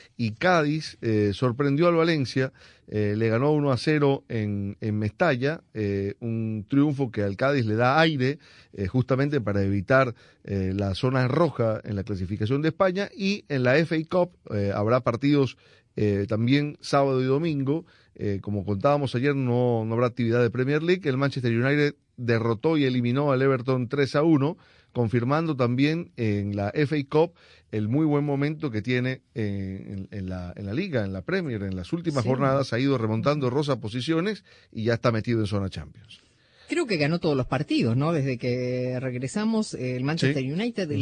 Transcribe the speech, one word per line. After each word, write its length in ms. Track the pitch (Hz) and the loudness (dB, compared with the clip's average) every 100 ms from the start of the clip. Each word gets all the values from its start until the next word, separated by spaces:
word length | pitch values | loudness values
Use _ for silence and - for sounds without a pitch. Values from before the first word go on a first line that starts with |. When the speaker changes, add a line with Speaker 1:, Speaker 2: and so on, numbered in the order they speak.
| - - | -18 -6
Speaker 1:
y 160 | 117 | -6
Cádiz, 680 | 107 180 175 147 156 - - | 0 2 4 2 -2 -6 -6
eh, 300 | 113 107 104 | 0 2 2
sorprendió 560 | 98 127 117 143 143 170 | 2 -2 0 0 2 4
al 60 | 170 | 4
Valencia, 580 | 165 160 123 135 131 - - - - | 2 0 0 -2 -2 -6 -20 -20 -6
eh, 280 | 107 104 104 | -2 0 2
le 100 | 113 | 2
ganó 240 | 113 143 | 2 2
uno 220 | 151 143 | 2 2
a 40 | 123 | 0
cero 460 | - 151 143 139 - | 2 2 4 2 -2
en, 480 | 117 104 101 98 104 | -4 -2 -2 -4 -6
en 180 | 110 107 | -4 -2
Mestalla, 640 | 104 - 175 127 135 165 - | -2 0 0 2 -2 -4 -10
eh, 400 | - 101 98 98 - | -4 -2 -2 -4 -6
un 440 | 120 113 110 110 101 | -6 -4 -4 -6 0
triunfo 420 | 139 147 139 131 | 2 2 0 -4
que 120 | 110 | -2
al 120 | 101 101 | -2 0
Cádiz 300 | 135 143 113 | 0 2 0
le 100 | 107 | 2
da 240 | 123 147 | 4 4
aire, 400 | 165 147 127 151 - - _ | 4 2 -2 -2 -10 -20 _
eh, 160 | - 92 | -8 -2
justamente 540 | 131 127 131 143 143 | 0 2 2 2 0
para 200 | 104 101 | 0 0
evitar, 540 | 98 101 90 135 127 - - _ - | 2 0 4 4 4 -2 -16 _ -6
eh, 260 | 98 95 | -2 -2
la 220 | 95 98 95 | -2 -2 -2
zona 320 | 127 131 123 | 0 2 2
roja 540 | 139 165 - 113 107 | 2 2 2 0 -2
en 140 | - 101 | -4 -6
la 60 | |
clasificación 580 | 92 98 90 104 107 139 | -4 -4 -4 -2 0 0
de 80 | 156 | 0
España, 400 | - 190 185 202 | 2 0 0 -6
y 300 | 302 196 208 - | -4 -2 -2 -4
en 140 | 143 | 0
la 140 | 123 143 | 4 4
F 160 | 160 | 2
A 60 | 160 156 | -2 0
Cup, 300 | 180 180 - - 104 | 0 0 -4 -6 -2
eh, 160 | 101 | 0
habrá 280 | 101 104 127 | 0 2 2
partidos, 560 | 123 113 143 147 131 - _ _ _ - | 2 0 2 2 2 -2 _ _ _ -2
eh, 280 | 104 101 101 | 0 0 0
también 480 | 107 117 143 147 - | 0 2 2 0 -6
sábado 420 | - 143 139 131 | 0 2 2 2
y 40 | 131 | 2
domingo. 600 | 135 170 143 135 160 175 _ _ - | 0 0 -2 0 -2 -6 _ _ -6
Eh, 240 | 104 98 | -4 -4
como 220 | 104 104 | -4 -4
contábamos 520 | 95 101 143 147 135 120 | -2 0 2 2 0 0
ayer, 200 | 139 139 | 0 0
no, 480 | 127 120 123 117 | 0 2 2 0
no 100 | 110 113 | 0 0
habrá 120 | 123 | 0
actividad 340 | 117 117 120 | 0 0 2
de 80 | 117 | 2
Premier 320 | 120 127 151 | 0 0 0
League. 280 | 165 185 170 | 0 0 0
El 80 | 131 | 0
Manchester 340 | 139 135 123 | -2 0 0
United 440 | 117 131 147 147 151 _ - | 0 2 2 0 -2 _ -6
derrotó 640 | 117 113 113 110 156 160 | 0 0 2 0 0 2
y 80 | 135 | 2
eliminó 480 | 127 120 127 147 | 2 0 0 2
al 80 | 127 | 2
Everton 480 | 135 131 123 131 120 | 2 2 0 -2 0
tres 260 | 139 135 147 | 0 0 2
a 80 | |
uno, 340 | 165 151 139 - _ _ _ | 4 4 2 -2 _ _ _
confirmando 640 | 123 117 123 120 147 165 135 | -2 0 2 2 0 0 0
también 540 | 120 123 143 165 170 - | 0 2 2 0 -6 -4
en 400 | 113 101 101 101 | 0 0 -2 -2
la 140 | 101 | -2
F 280 | - 143 156 | 0 0 -2
A 60 | 135 | 0
Cup 240 | 151 170 - _ - _ | 2 2 -2 _ -20 _
el 180 | 107 107 | -4 0
muy 160 | 139 156 | 0 2
buen 180 | 147 | 2
momento 480 | 147 139 143 156 151 | 0 0 -2 -2 -4
que 100 | 107 | -4
tiene, 400 | 110 127 127 131 _ | -2 0 -2 -4 _
eh, 520 | - 107 98 95 95 - | -6 -4 -4 -6 -8 -10
en, 280 | 98 95 104 | -12 -10 -10
en 120 | 92 | -8
la, 240 | 92 90 - | -8 -10 -10
en 100 | 101 | -8
la 80 | |
Liga, 300 | 120 202 131 | -6 -4 -4
en 80 | 98 | -4
la 100 | 95 | -6
Premier. 420 | 90 190 160 110 | -4 -4 -4 -4
En 120 | 98 92 | -4 -6
las 160 | 90 | -6
últimas 320 | 170 170 143 | -6 -2 -2
Speaker 2:
Sí. 60 | 117 | 0
Speaker 1:
jornadas 420 | 127 135 135 131 | 0 2 0 0
ha 80 | 117 | 0
ido 180 | 139 131 | 0 0
remontando 520 | 113 110 139 151 127 | 0 0 0 0 0
Rosa 320 | 131 147 123 | 0 -2 -4
posiciones 640 | 107 123 127 160 190 202 - - _ | -4 -6 -2 -2 -2 -6 -12 -20 _
y 120 | - | -4
ya 100 | 110 | 0
está 180 | 117 123 | 2 2
metido 300 | 110 113 117 | 0 0 0
en 60 | 104 | 0
zona 220 | 101 95 | -2 -2
Champions. 520 | - 73 - - - _ _ _ _ - | -6 -12 -18 -20 -20 _ _ _ _ -6
Speaker 2:
Creo 200 | 302 285 | -4 0
que 100 | 175 | 0
ganó 220 | 143 170 | 0 2
todos 180 | - 139 | 2 0
los 80 | 123 | 0
partidos, 500 | 131 151 311 135 120 | -2 0 0 2 2
¿no? 160 | 151 | 2
Desde 280 | 165 135 123 | 0 0 -2
que 600 | 127 123 123 127 127 127 | -2 -2 -2 -2 -4 -4
regresamos, 760 | 131 123 135 208 220 220 214 - | -4 -6 -6 -4 -2 0 -2 -4
eh, 220 | 127 127 | -4 -2
el 60 | |
Manchester 380 | 135 165 135 147 | -2 0 0 0
Speaker 1:
Sí. 100 | 131 | -2
Speaker 2:
United 380 | 160 240 226 170 | -4 -4 -4 -4
le 80 | 143 | -2